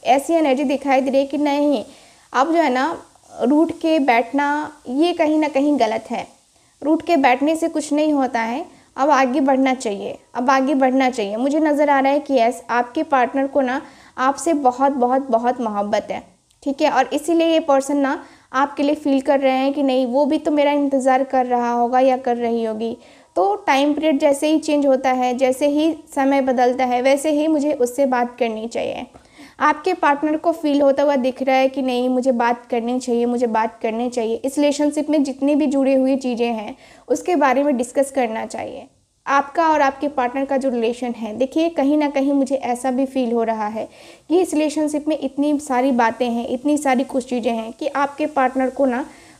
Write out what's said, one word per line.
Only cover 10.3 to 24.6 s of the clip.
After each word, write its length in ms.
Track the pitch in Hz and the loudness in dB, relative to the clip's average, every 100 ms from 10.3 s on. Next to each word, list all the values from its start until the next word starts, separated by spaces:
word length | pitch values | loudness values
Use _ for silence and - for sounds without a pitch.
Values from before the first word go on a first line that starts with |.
अब 160 | 240 254 | -4 0
आगे 240 | 269 269 277 | 2 2 2
बढ़ना 320 | 262 269 254 | 2 2 2
चाहिए। 260 | 247 196 220 | 0 -4 -2
मुझे 240 | 269 302 | -2 0
नज़र 300 | 311 294 294 | 2 2 2
आ 100 | 277 | 2
रहा 120 | 269 | 2
है 80 | 294 | 0
कि 140 | 294 | 2
यस, 280 | 262 226 240 - | 2 2 0 -4
आपके 320 | 240 240 311 | -2 -2 -4
पार्टनर 420 | 311 269 247 269 269 | 0 0 0 0 -2
को 140 | 285 | 0
ना 200 | 254 262 - - - - | 0 -2 -8 -20 -16 -4
आपसे 320 | 262 269 339 | -2 0 0
बहुत, 380 | 294 254 247 277 | 2 2 2 2
बहुत, 380 | 277 240 262 269 | 2 2 0 0
बहुत 300 | 226 247 254 | 0 0 -2
मोहब्बत 480 | 226 208 208 208 202 | -2 -4 -2 -2 -4
है, 120 | - - _ _ _ | -8 -12 _ _ _
ठीक 200 | 285 269 | -6 -2
है। 80 | 302 | 0
और 240 | 254 262 | 2 0
इसीलिए 320 | 294 302 330 330 | -2 0 0 2
ये 140 | 320 | 2
पर्सन 340 | 320 269 269 285 | 2 0 2 0
ना 240 | 269 - - - _ | -2 -4 -10 -20 _
आपके 280 | 262 269 269 | -2 -2 0
लिए 120 | 285 | -2
फील 260 | 302 294 269 | 0 0 0
कर 180 | 277 277 | 2 2
रहे 120 | 269 | 2
हैं 200 | 262 269 | 2 0
कि 80 | 294 | 0
नहीं, 220 | 277 254 254 | 0 2 2
वो 180 | 254 285 | 2 2
भी 120 | 311 | 0
तो 120 | 320 | 0
मेरा 220 | 294 285 | 2 2
इंतज़ार 520 | 285 277 269 262 262 | 2 0 0 2 2
कर 220 | 269 262 247 | 2 0 0
रहा 240 | 240 240 | 0 0
होगा 280 | 240 240 254 | 0 0 2
या 160 | 262 254 | 2 2
कर 180 | 254 240 | 0 -2
रही 280 | 233 233 | -2 -2
होगी। 320 | 226 220 226 240 - - _ - | -2 -4 -6 -8 -16 -20 _ -2
तो 180 | 392 415 - | 0 0 0
टाइम 280 | 269 294 | 2 2
पीरियड 240 | 294 311 277 | 0 0 2
जैसे 300 | 302 277 302 | 2 2 2
ही 100 | |
चेंज 280 | 311 | 0